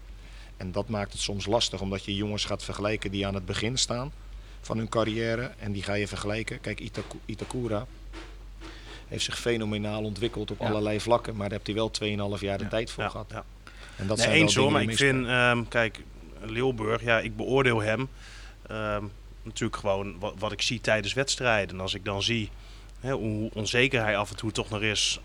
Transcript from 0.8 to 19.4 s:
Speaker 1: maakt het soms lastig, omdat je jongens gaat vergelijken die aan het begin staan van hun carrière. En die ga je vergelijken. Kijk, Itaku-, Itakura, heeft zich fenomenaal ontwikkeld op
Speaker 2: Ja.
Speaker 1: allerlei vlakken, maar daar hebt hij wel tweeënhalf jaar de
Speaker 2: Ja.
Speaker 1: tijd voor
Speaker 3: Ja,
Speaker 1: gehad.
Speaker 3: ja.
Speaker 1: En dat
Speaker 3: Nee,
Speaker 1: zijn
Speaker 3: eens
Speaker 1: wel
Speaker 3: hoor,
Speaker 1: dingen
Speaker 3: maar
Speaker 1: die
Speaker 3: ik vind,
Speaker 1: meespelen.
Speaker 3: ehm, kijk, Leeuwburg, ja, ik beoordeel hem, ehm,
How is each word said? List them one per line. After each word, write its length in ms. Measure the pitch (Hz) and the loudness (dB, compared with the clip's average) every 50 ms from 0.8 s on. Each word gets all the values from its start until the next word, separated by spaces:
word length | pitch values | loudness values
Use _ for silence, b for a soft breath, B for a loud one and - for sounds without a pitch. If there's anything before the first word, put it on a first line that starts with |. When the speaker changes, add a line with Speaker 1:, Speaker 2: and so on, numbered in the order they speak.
| 101 110 | -2 0
Speaker 1:
maakt 240 | 110 104 101 - | 0 0 0 -2
het 80 | - - | -2 -2
soms 260 | - - 104 98 90 | -2 -2 -2 -2 2
lastig, 340 | 98 110 120 - - - 92 | 2 4 4 4 2 0 -2
omdat 240 | 98 95 98 92 - | -2 -2 -2 -2 -2
je 100 | 107 101 | -2 0
jongens 300 | 98 104 104 107 101 - | 0 0 0 0 -2 -2
gaat 200 | - 101 - - | -2 -2 -4 -4
vergelijken 460 | - - - 101 107 110 104 - 98 | -6 -4 -2 0 0 0 0 -2 -2
die 160 | 98 98 98 | 0 0 0
aan 80 | 98 98 | 0 0
het 120 | 98 90 | -2 -2
begin 320 | 90 98 - 107 113 131 123 | -2 -2 0 0 0 2 2
staan 340 | - - 120 120 135 151 - b b b b b b b b b | 0 0 0 -2 -4 -4 -8 b b b b b b b b b
van 160 | - - 113 110 | -6 -2 -2 -2
hun 100 | 113 104 | 0 2
carrière. 640 | - 113 110 110 107 113 113 113 113 117 123 139 - - | 2 2 2 4 2 0 0 0 0 0 -2 -4 -8 -6
En 140 | 110 101 | -4 -4
die 100 | 101 98 | -4 -2
ga 120 | 90 101 101 | -2 0 0
je 140 | 104 104 95 | 2 0 0
vergelijken. 520 | - - - 104 104 110 110 - 123 - | -2 -4 -2 -2 -2 -2 -4 -4 -6 -6
Kijk, 200 | - 110 98 - | -6 -6 -6 -4
Itaku-, 380 | - 107 - 110 - - - - - | -6 -6 -6 -6 -8 -8 -10 -10 -10
Itakura, 640 | - 110 - 101 - - 127 120 110 107 104 123 - - - - - - - - - - - - - - B 110 B B B B B B B B - | -8 -8 -6 -6 -4 -4 -2 -2 0 0 -2 -2 -4 -10 -14 -14 -14 -12 -12 -12 -14 -14 -16 -16 -16 -14 B -14 B B B B B B B B -8
heeft 160 | 107 104 - | -4 -4 -2
zich 140 | - - - | -2 -4 -2
fenomenaal 640 | - 120 117 113 110 107 107 104 104 104 104 110 | 0 2 2 2 2 0 0 0 0 -2 -2 -2
ontwikkeld 480 | 107 107 101 95 120 113 - 107 107 - | -2 -2 -2 0 0 0 0 -2 -4 -4
op 80 | 107 - | -4 -2
Speaker 2:
Ja. 60 | - | 0
Speaker 1:
allerlei 340 | 110 107 107 104 107 107 104 | 0 2 2 2 2 2 0
vlakken, 320 | - 113 120 117 - - 110 | 4 4 4 4 4 2 -4
maar 80 | 104 101 101 | -2 -2 -2
daar 60 | 110 | -4
hebt 100 | 98 - | -4 -4
hij 100 | - 101 | -2 0
wel 140 | 110 110 107 | 0 0 0
tweeënhalf 500 | - - 107 107 104 101 101 101 101 95 | 0 -2 0 0 0 0 0 -2 -2 -2
jaar 180 | 98 98 98 98 | 0 0 0 0
de 60 | 110 | -2
Speaker 2:
Ja. 60 | 95 | -2
Speaker 1:
tijd 200 | 110 113 120 - | 0 -2 -2 -2
voor 120 | - - | -2 -2
Speaker 3:
Ja, 60 | - 101 | -2 -2
Speaker 1:
gehad. 180 | - 104 107 - | -2 -4 -8 -8
Speaker 3:
ja. 140 | 110 107 - - - - B B B B B B B | -10 -10 -10 -12 -14 -18 B B B B B B B
Speaker 1:
En 100 | - 98 | -4 0
dat 100 | 98 110 | 2 4
Speaker 3:
Nee, 100 | 107 117 | 4 6
Speaker 1:
zijn 120 | 113 - 160 | 8 8 8
Speaker 3:
eens 140 | 156 - - | 8 8 6
Speaker 1:
wel 100 | 131 131 | 6 6
Speaker 3:
hoor, 80 | 143 | 6
Speaker 1:
dingen 140 | 151 135 123 110 | 6 6 4 2
Speaker 3:
maar 80 | 113 | 4
Speaker 1:
die 100 | 104 139 | 4 6
Speaker 3:
ik 60 | 139 | 6
vind, 120 | 135 131 123 | 6 4 2
Speaker 1:
meespelen. 240 | 117 127 123 123 123 120 120 | 2 4 6 6 6 6 4
Speaker 3:
ehm, 100 | 113 - | 2 2
kijk, 340 | - 120 113 107 - - - - - - - - - - 101 | 2 2 2 2 0 -6 -12 -14 -16 -16 -16 -16 -14 -12 -10
Leeuwburg, 580 | 110 110 117 131 135 123 110 107 107 113 110 | -6 -2 0 0 2 0 0 0 0 0 2
ja, 160 | 110 120 113 110 | 4 4 4 4
ik 160 | 90 113 107 | 4 0 -2
beoordeel 460 | 107 104 104 127 139 135 127 117 110 | -4 0 4 4 6 6 6 6 4
hem, 260 | 104 107 110 120 135 135 B B B B B B B B B B - | 4 2 2 2 0 -4 B B B B B B B B B B -12
ehm, 380 | - 107 110 107 107 104 104 104 98 - - - - - - | -8 -6 -4 -2 -2 -2 -2 -4 -6 -10 -12 -16 -16 -16 -14